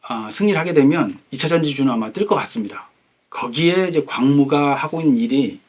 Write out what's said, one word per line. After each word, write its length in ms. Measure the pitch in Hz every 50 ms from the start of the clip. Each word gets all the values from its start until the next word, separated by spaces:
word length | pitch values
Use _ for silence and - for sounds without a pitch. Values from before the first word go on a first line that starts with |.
| - - 120
아, 160 | 113 110 107
승리를 300 | - - 196 208 190 156
하게 140 | 160 175 -
되면 440 | 151 135 139 165 170 113 98 - - _ _
이 80 | - 120
차 100 | - 156
전지주는 420 | 170 165 156 147 139 139 135 135
아마 220 | 123 113 110 110
뜰 140 | - 190 214
것 80 | 202 -
같습니다. 560 | - - - - 226 208 - - - - - _ _ _ _ _ _ _ _
거기에 580 | - - 123 123 117 151 170 170 180 185 185 180
이제 160 | 160 156 139
광무가 720 | - - - 123 135 143 143 139 135 151 147 143 143 139
하고 260 | 135 151 151 - 165
있는 160 | 160 151 127
일이 440 | 113 117 113 131 139 131 101 - - _